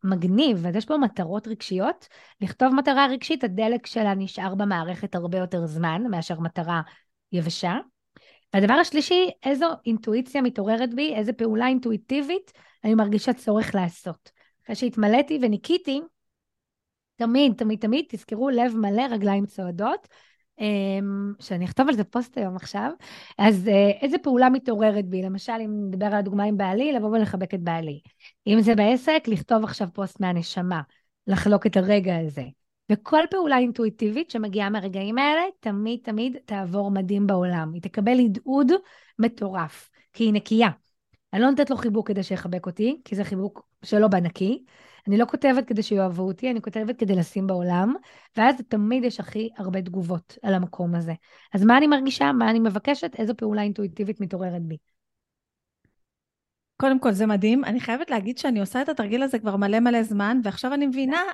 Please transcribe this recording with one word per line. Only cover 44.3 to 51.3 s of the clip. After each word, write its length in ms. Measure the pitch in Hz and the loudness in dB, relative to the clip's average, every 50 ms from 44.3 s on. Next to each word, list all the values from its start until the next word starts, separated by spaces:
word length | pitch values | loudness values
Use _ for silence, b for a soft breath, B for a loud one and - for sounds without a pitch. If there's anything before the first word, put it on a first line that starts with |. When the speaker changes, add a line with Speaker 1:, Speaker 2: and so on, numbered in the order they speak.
| - - 185 196 247 - - b b b b b b b b - | -2 -2 -2 -2 -2 -4 -6 b b b b b b b b 0
Speaker 1:
אני 100 | 196 208 | 2 2
לא 80 | 233 | 2
כותבת 420 | 233 - - - 277 262 254 254 - | 2 0 0 2 2 4 2 0 -2
כדי 160 | 233 208 214 | -2 -2 -2
שיאהבו 400 | - 220 196 190 185 175 170 185 | 0 0 0 0 0 0 -2 -4
אותי, 280 | 190 185 175 - 254 | -4 -4 -4 -4 -4
אני 100 | 247 226 | -4 -4
כותבת 380 | 220 220 180 220 220 214 247 247 | -6 -6 -6 -6 -4 -4 -4 -2
כדי 160 | 233 196 196 | 0 0 2
לשים 320 | 185 170 - - 196 190 190 | 2 0 -2 -2 -4 -2 -2
בעולם, 460 | 190 180 175 180 175 175 185 214 269 370 b b b b b b b - | -2 -2 0 0 2 2 2 2 0 -2 b b b b b b b 4
ואז 180 | 220 254 285 247 226 - | 4 4 4 2 -2 -4
תמיד 360 | - 214 208 214 240 262 240 | -2 0 0 2 0 0 0
יש 160 | 247 - - | -2 -4 -4
הכי 300 | 196 - - 214 220 226 220 - | -10 -8 -6 -6 -6 -6 -8 -8
הרבה 240 | 202 185 180 190 | -6 -4 -4 -4
תגובות 560 | 185 180 175 190 180 170 180 170 - _ - - - | -4 -4 -6 -6 -4 -4 -4 -6 -6 _ -18 -8 -2
על 100 | 220 190 | 0 0
המקום 420 | 185 180 175 - - 180 175 175 | 0 0 -2 -4 -4 -4 -2 -2
הזה. 180 | 170 170 165 165 - b b | -2 -2 -4 -8 -10 b b